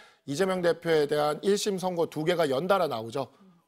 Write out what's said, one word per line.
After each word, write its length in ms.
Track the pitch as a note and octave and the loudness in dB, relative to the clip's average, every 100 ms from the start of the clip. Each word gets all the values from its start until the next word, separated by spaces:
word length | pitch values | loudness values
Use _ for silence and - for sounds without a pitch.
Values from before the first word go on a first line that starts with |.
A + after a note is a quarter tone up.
| - _ - | -20 _ -8
이재명 340 | C#3+ F#3+ F#3 | -2 0 2
대표에 460 | E3+ E3 E3+ D#3 D3 | 0 0 2 2 2
대한 320 | D3 D3 D3+ | 2 0 0
일 140 | G3+ G3+ | 0 0
심 220 | G#3+ F#3+ | 0 -2
선고 320 | F#3 E3+ D#3+ | -4 -2 -2
두 140 | D3 | -2
개가 260 | D#3+ E3+ D#3 | 0 2 2
연달아 380 | C3 F#3 G3 D#3+ | 0 2 2 2
나오죠. 400 | A#2+ A2+ C3 B2+ _ - _ | -2 -6 -6 -8 _ -20 _